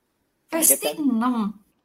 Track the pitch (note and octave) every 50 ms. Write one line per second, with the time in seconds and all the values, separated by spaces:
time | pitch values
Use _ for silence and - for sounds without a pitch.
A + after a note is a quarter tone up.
0 | _ _ _ _ _ _ _ _ _ - D#4 E4 D#4 - C#4 C4+ G#4 - - D#4
1 | D4+ C4+ A#3 A3 A#3 B3+ B3 A3+ G#3 G#3 - - _ _ _ _ _